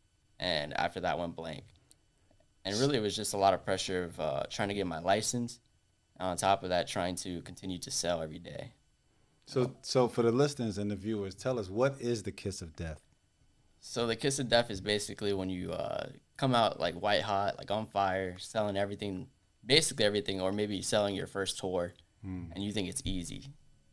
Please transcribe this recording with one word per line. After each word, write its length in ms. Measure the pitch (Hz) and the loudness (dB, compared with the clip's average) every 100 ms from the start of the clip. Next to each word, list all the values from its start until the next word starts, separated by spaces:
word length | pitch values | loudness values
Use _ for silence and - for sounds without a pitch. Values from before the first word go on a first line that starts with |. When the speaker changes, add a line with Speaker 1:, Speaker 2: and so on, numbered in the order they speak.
| _ _ _ - | _ _ _ -6
Speaker 1:
And 340 | 90 78 73 - | -2 0 -2 -2
after 220 | 87 95 | -2 0
that 180 | 85 76 | -2 -2
went 160 | 85 | -2
blank. 280 | 82 82 76 - - _ _ _ _ _ _ _ _ | -6 -10 -10 -14 -20 _ _ _ _ _ _ _ _
And 100 | 95 104 | -4 2
really, 200 | 139 131 | 4 4
it 40 | |
was 140 | 104 | 2
just 180 | 104 101 | 0 -2
a 40 | 101 | 6
lot 160 | 98 | 6
of 100 | 90 | 6
pressure 400 | - 95 - 92 | 2 0 0 -2
of, 140 | 87 82 | -2 -2
uh, 240 | 78 67 67 | -2 -2 -2
trying 200 | - 101 | -2 -2
to 40 | |
get 120 | 101 90 | 0 -2
my 120 | 82 | 0
license. 600 | 90 104 - 123 120 - _ _ _ _ _ - | 2 2 2 -2 -4 -10 _ _ _ _ _ -6
And 100 | 92 | -4
on 100 | 87 | 2
top 260 | 98 98 | 4 4
of 60 | 92 | 4
that, 180 | 87 82 | 0 0
trying 280 | 101 90 87 | 0 -2 -2
to 240 | 95 85 | -6 -8
continue 340 | 92 - 98 87 | -8 -10 -8 -8
to 120 | - | -6
sell 300 | - 85 85 | -2 0 0
every 180 | 78 85 | -2 -8
day. 340 | 85 - - - _ _ _ _ _ _ | -12 -12 -12 -16 _ _ _ _ _ _
Speaker 2:
So, 300 | - 131 123 - | -4 0 0 -2
so 260 | - 135 117 | 0 4 4
for 140 | - | 4
the 100 | 117 | 4
listeners 460 | 120 147 139 113 98 | 6 4 0 -4 -2
and 120 | 104 | -2
the 60 | |
viewers, 400 | 101 101 107 95 | -2 -2 -4 -4
tell 240 | - 127 123 | -4 -4 -2
us, 100 | 95 | -2
what 260 | 104 135 135 | 2 2 2
is 240 | 120 113 | -2 -2
the 80 | 98 | -4
kiss 300 | - 101 - | -6 -6 -6
of 140 | 85 | -10
death? 260 | - 82 76 _ _ _ _ _ _ _ _ | -8 -8 -8 _ _ _ _ _ _ _ _
Speaker 1:
So 260 | - 117 117 | -8 -2 0
the 80 | |
kiss 240 | 113 147 135 | 0 0 0
of 80 | 120 | 4
death 220 | 117 117 | 4 4
is 80 | 98 | -2
basically 520 | 104 104 - 98 101 | 0 0 -2 -4 0
when 160 | 98 92 | 0 0
you, 220 | 90 87 | -2 -4
uh, 340 | 87 - - - - _ - | -4 -2 -4 -6 -12 _ -2
come 180 | 135 | 4
out, 240 | 120 104 - | 6 4 2
like, 160 | 85 | -2
white 260 | 87 104 98 | 0 2 2
hot, 340 | 107 98 101 - | 2 0 0 -2
like, 120 | - | -4
on 140 | 104 110 | -4 -2
fire, 500 | 98 98 95 92 90 | 0 2 2 -2 -6
selling 380 | - 110 104 98 | -6 -2 0 0
everything, 500 | 101 101 104 95 95 _ _ _ | -2 -2 -6 -6 -8 _ _ _
basically 400 | - 151 151 131 | 4 6 6 4
everything, 340 | 104 104 101 95 | 4 4 0 0
or 120 | 92 | 0
maybe 280 | 104 104 95 | 2 0 -2
selling 340 | 92 110 101 | 2 2 2
your 120 | 95 90 | 0 -4
first 300 | 98 95 - | -4 -4 -4
tour, 340 | 95 90 87 - _ _ | -2 -2 -2 -6 _ _
Speaker 2:
Hmm. 220 | 95 92 82 | -10 -8 -8
Speaker 1:
and 100 | 92 | -6
you 80 | 101 | -4
think 160 | 104 90 | -2 -4
it's 140 | - | -4
easy, 500 | 110 92 85 - 139 - - - _ | -4 -4 -4 -10 -12 -18 -20 -20 _